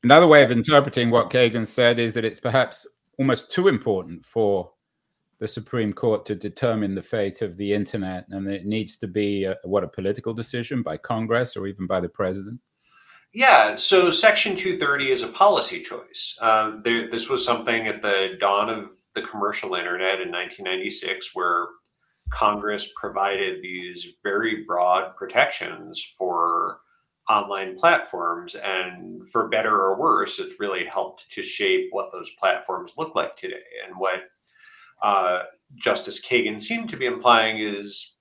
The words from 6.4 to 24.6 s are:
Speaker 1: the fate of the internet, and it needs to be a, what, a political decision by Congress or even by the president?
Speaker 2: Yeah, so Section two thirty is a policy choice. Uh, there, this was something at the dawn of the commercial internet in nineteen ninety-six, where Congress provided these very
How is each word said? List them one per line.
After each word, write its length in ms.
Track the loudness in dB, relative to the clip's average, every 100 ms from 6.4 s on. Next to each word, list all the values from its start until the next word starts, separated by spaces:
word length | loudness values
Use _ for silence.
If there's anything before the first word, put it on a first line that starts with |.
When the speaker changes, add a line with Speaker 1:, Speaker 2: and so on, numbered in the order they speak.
| -6 -2 0 0 -2 -4
Speaker 1:
the 60 |
fate 380 | -4 -4 -4 -4
of 160 | -8 -4
the 160 | -2
internet, 540 | 0 -2 -6 -6 -8 -10
and 180 | -8 -6
it 180 | -6 -4
needs 300 | -4 -4 -8
to 100 | -6
be 360 | -2 0 0
a, 120 | -2 -4
what, 220 | -2 -2
a 40 | -2
political 460 | -4 -4 -4 -6
decision 480 | -8 -6 -6 -4 -4
by 140 | -4 -8
Congress 600 | -4 -4 0 0 0 -6
or 120 | -10
even 180 | -8 -2
by 140 | -2
the 80 | -2
president? 520 | -2 -4 -4 -10 -14 _ _ _ _ _ -20 _
Speaker 2:
Yeah, 440 | 2 6 8 6 2
so 340 | 4 6 6
Section 460 | 4 4 4 0 0
two 200 | -4 -2
thirty 340 | 0 0 0
is 120 | 0
a 60 | -2
policy 520 | 4 4 4 0 -8
choice. 560 | -10 -14 -14 -10 -8 -2
Uh, 360 | 2 2 2 -2
there, 260 | -2 -2 -2
this 220 | -6 -2
was 160 | -2 0
something 400 | 0 0 -2 -2
at 160 | -4
the 340 | 0 0 0 0
dawn 280 | 0 2 0
of 220 | -4 -10 _ _
the 80 | -10
commercial 520 | -8 -4 -4 -4 -6 -4
internet 440 | -4 -2 -2 -2
in 100 | -4
nineteen 320 | -6 -8 -8
ninety-six, 680 | -6 -6 -6 -8 -8 -8 -8
where 360 | -4 -2 -2 -4 -12 _ _ _ _ -10
Congress 640 | 0 0 0 -4 -6 -8 -10
provided 680 | -8 -2 -2 0 -4 -6
these 520 | -10 -10 -12 -14 -18 _
very 420 | -4 -2 -2 -4